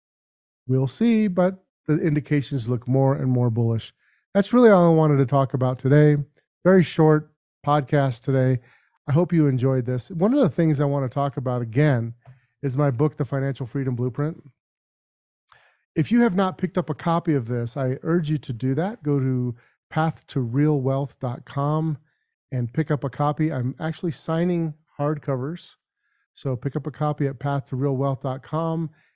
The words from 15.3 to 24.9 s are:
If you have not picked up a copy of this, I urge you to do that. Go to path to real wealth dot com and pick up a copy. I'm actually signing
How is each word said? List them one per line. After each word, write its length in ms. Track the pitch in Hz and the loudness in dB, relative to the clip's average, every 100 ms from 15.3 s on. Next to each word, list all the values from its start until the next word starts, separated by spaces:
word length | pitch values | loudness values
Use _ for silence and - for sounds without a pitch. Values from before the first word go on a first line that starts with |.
| _ _ _ _ _ _ - | _ _ _ _ _ _ -4
If 160 | 151 | 0
you 80 | 240 | 2
have 160 | 233 180 | 2 2
not 220 | 190 - | -2 -2
picked 200 | 180 190 | -4 -4
up 100 | - | -4
a 60 | |
copy 400 | 147 175 170 170 | -4 -2 -2 0
of 140 | 147 117 | -2 0
this, 280 | 123 117 147 | -4 -4 -4
I 220 | 131 131 | -4 -4
urge 280 | - 175 151 | -2 -2 0
you 80 | 151 | -4
to 140 | - | -6
do 200 | 113 131 135 | -6 -4 -2
that. 260 | 185 233 | -4 -6
Go 160 | 147 143 | -2 0
to 380 | 131 127 123 117 _ _ _ | 0 -2 -4 -6 _ _ _
path 360 | 160 160 - - | -2 -2 -2 -8
to 120 | 139 | -6
real 400 | 117 131 151 147 | -2 0 2 2
wealth 380 | 131 135 143 - | 0 -2 -4 -6
dot 260 | 127 120 | -8 -8
com 540 | - 139 143 156 160 151 _ _ _ _ - | -10 -6 -2 -2 -2 -6 _ _ _ _ -10
and 200 | 131 120 | -6 -4
pick 180 | - 151 | -4 -2
up 120 | 147 | -2
a 80 | 135 | -4
copy. 420 | - 147 147 156 | -2 -2 0 -2
I'm 220 | 139 120 - | -2 -6 -6
actually 320 | 160 160 175 | -8 -6 -6
signing 600 | - - 165 180 175 165 151 _ | -8 -6 -2 0 0 -4 -8 _